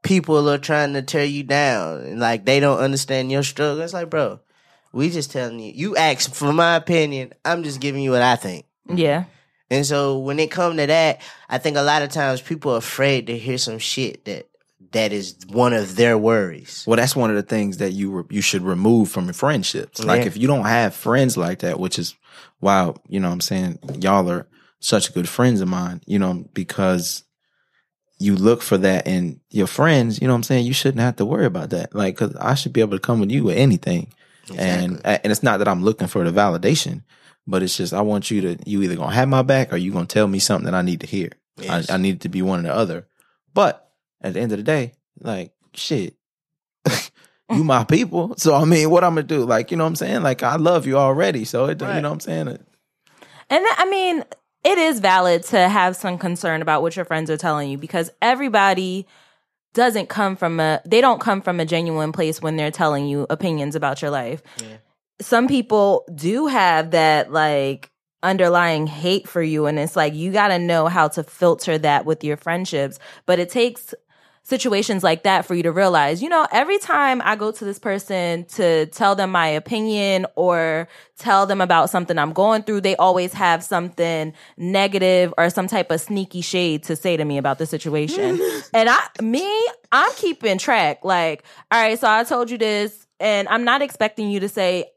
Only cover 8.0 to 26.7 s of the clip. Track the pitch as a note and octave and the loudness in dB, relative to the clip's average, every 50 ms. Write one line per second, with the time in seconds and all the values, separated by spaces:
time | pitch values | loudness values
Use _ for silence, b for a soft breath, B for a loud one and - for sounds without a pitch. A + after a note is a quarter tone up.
8 | C#3 C3 B2+ B2 B2 B2+ B2 - - G2 F2+ - - _ _ _ _ - F3 F3+ | 0 2 4 4 4 4 4 2 -2 -10 -10 -10 -14 _ _ _ _ -6 -2 0
9 | D#3+ D3 C#3+ E3 F3+ b b b b b b b b _ B2+ C#3 C#3+ C3+ D3 C#3+ | 2 2 0 0 -4 b b b b b b b b _ -2 -2 0 0 0 0
10 | C#3+ C#3 C3+ C3+ C3 C#3 C#3 D3+ D#3+ D#3 - F#3 F3 E3+ E3 D#3+ D3 C#3 D#3 E3 | 0 0 -2 -2 -4 -4 -2 -2 -2 -2 0 0 0 0 2 0 2 2 4 4
11 | D#3+ D#3 - B B B B B B B - C3 - D#3+ D3 C#3+ C#3 D3 D3 D3+ | 4 2 0 B B B B B B B -6 -2 -2 0 0 2 2 2 2 2
12 | C#3+ C#3 - D#3+ C#3+ C3+ C3 B2+ - - E3 D#3 - D3 B2 A2+ A#2 - - - | 0 -2 -2 -2 -2 0 -2 -4 -6 -8 -10 -6 -2 -2 -2 -2 -2 -6 -4 0
13 | C3+ C#3 C#3 B2+ A2 A2 A#2 A#2 A2 C3 B2+ B2+ - A#2+ A2 A2+ A2 - - C3 | 0 2 2 0 -2 -6 -10 -8 -6 -6 -4 -4 -4 -6 -6 -8 -6 -6 -4 -4
14 | B2+ G#2+ - - _ G#2+ G2 C#2 - _ _ _ _ _ _ _ F#2 F#2 - A2 | -4 -6 -6 -10 _ -12 -12 -12 -14 _ _ _ _ _ _ _ -20 _ -2 -2
15 | A2 G#2 G#2 G2+ G2 F#2 - _ - F#2 G2+ A#2 B2 B2 A#2+ A2 G#2 F#2 F#2 G2 | -2 0 -2 -6 -8 -10 -14 _ -20 -4 0 2 2 4 2 0 -2 -4 2 2
16 | A#2 A#2+ A#2 A2 G#2+ A2+ A2+ A2 G2 F2+ D#2+ D2 - - - - - A2 A2+ A#2 | 4 4 4 4 4 2 2 2 0 -2 -6 -14 -18 -18 -16 -10 -2 0 2 2
17 | A#2+ C3+ - C#3 A#2+ A2 G#2+ G#2 G2+ - A2+ A2 G#2 G2+ F#2 F2 G#2 F#2+ F#2+ G2 | 2 0 0 0 0 2 0 0 -2 -2 -2 -2 -2 -4 -4 -4 -4 -4 -2 -4
18 | G2+ G2 F#2+ F2+ E2+ - - G#2 F#2 - - G2 F2+ F#2+ F2+ F2 G2 A2 A#2+ A#2 | -4 -4 -4 -6 -8 -6 -4 -2 -2 0 -2 -2 -2 -2 -2 2 4 4 6 6
19 | G#2+ F2+ - G2 F2+ F2+ F2 - - C#3+ D3+ A#2+ F#2 - - - - - _ - | 4 2 0 -4 -4 -4 -4 -2 0 0 0 0 -2 -4 -6 -6 -8 -8 _ -6
20 | - - - A#2+ A#2+ G2+ - G2+ A#2+ C3+ C#3+ C3 G2 G#2+ A2+ A#2+ A2+ G2 - - | 0 0 2 2 0 -2 -2 0 0 2 2 2 2 2 2 2 2 0 -2 -4
21 | - A2+ A#2 C3+ C3+ B2+ G2 F#2 F2 E2+ F#2 - - F2+ D#2+ - F#2 F#2 - - | -2 0 2 2 2 2 0 -2 -2 -4 -4 -4 -4 -4 -4 -4 -4 -4 -4 -6
22 | E2+ - - _ B B B B B B B B - G2 G2 F#2+ F#2 E2+ - - | -6 -8 -10 _ B B B B B B B B 0 2 4 4 2 0 -4 -8
23 | _ _ - G2 F#2 F2 F2 F2 - - G2 F#2+ F#2 F2+ E2 - - - - - | _ _ -4 -4 -2 -2 -2 -4 -4 -4 -2 -2 -2 -4 -6 -8 -12 -12 -8 -2
24 | F2+ F#2+ G2 G2 F2+ F2+ F2 F2 - _ b b b b b b - - A2+ G#2 | 0 2 2 2 2 0 -2 -6 -8 _ b b b b b b -4 0 0 0
25 | - - - F2+ F2 E2+ - - B2 B2+ A#2+ G2 F#2+ F2+ F2+ F2+ F2+ F2 F2+ E2 | 0 -2 -4 -4 -4 -4 0 2 2 2 2 2 0 -2 -2 -2 -4 -6 -8 -12
26 | _ - G2+ G2+ G2 F#2 F2+ F2 F2 - _ G2+ F2+ - | _ -2 -2 0 0 0 -2 -6 -10 -10 _ -8 -8 -6